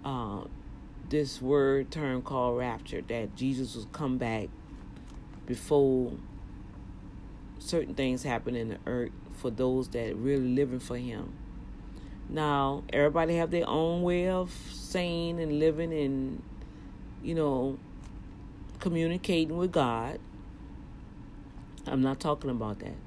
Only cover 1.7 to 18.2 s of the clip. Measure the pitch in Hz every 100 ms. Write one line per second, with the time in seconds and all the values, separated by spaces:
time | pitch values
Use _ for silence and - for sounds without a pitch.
1.7 | 139 131 156 143 127 123 131 123 120 123
2.7 | 110 - 104 - 117 104 107 131 131 127
3.7 | 117 107 - 143 127 120 110 101 - -
4.7 | - - - - - - - - 123 -
5.7 | 147 139 131 123 - - - - - -
6.7 | - - - - - - - - - -
7.7 | 170 - - 131 127 139 117 - 123 110
8.7 | 101 - 123 120 - - - 127 107 127
9.7 | 131 127 120 113 98 127 139 127 127 139
10.7 | 127 - 123 123 107 - - - - -
11.7 | - - - - - - 156 151 143 135
12.7 | 135 - 139 147 165 165 170 165 170 -
13.7 | 151 165 170 180 180 180 185 180 - -
14.7 | - - 185 175 170 170 170 156 147 160
15.7 | 156 165 156 139 135 131 - - - -
16.7 | - - - - - - 165 147 131 135
17.7 | 139 - - - -